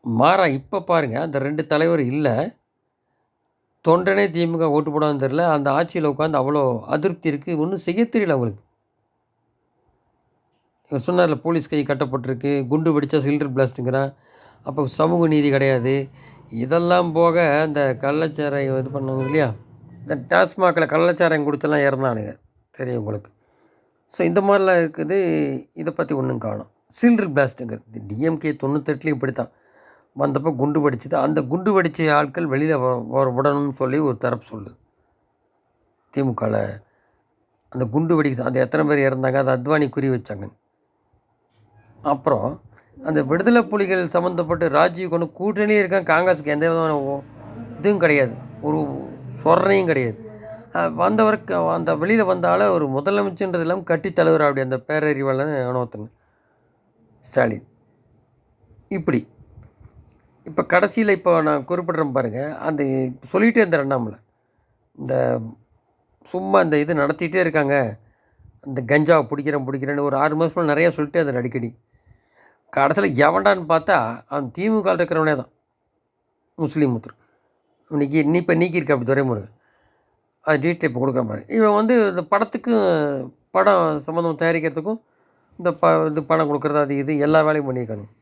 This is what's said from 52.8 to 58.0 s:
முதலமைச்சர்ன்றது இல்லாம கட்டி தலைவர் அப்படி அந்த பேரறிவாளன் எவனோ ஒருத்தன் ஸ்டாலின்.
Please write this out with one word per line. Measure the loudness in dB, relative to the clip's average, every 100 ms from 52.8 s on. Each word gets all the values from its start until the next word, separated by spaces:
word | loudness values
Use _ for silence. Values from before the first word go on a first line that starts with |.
| 0
முதலமைச்சர்ன்றது | -2 0 0 -2 -4 -4 -2 -2
இல்லாம | -4 -2
கட்டி | -2 0
தலைவர் | 2 4 4 4
அப்படி | 2 -2
அந்த | -4
பேரறிவாளன் | -2 -2 0 0 0 -2 -2 -2
எவனோ | -2 -4
ஒருத்தன் | -4 -10 -16 _ _ _ _ _ _ _ _ _ _ _
ஸ்டாலின். | -4 0 0 -2 -14 _ _ _